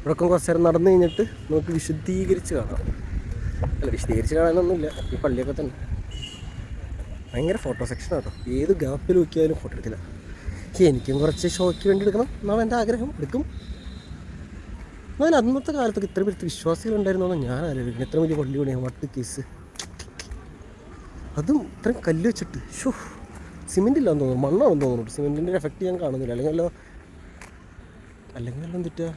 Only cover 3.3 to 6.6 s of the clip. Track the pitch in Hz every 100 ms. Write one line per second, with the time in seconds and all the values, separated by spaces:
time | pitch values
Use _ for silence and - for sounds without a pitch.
3.3 | - - - - - 135 - - 113 110
4.3 | 156 165 170 175 180 151 - - - 147
5.3 | 123 127 139 127 - - 101 - - -
6.3 | - - -